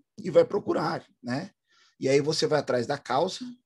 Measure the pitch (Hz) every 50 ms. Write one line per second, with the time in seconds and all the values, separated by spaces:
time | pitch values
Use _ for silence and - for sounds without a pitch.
0 | _ _ _ - - 180 147 170 165 - - 208 208 - 170 175 165 156 165 135
1 | - _ _ _ - 120 123 143 185 208 _ _ _ _ _ _ _ _ _ -
2 | - 135 135 143 139 151 160 - 165 139 151 143 - - 151 123 113 107 143 139
3 | - - 120 135 170 190 - - 254 247 - - _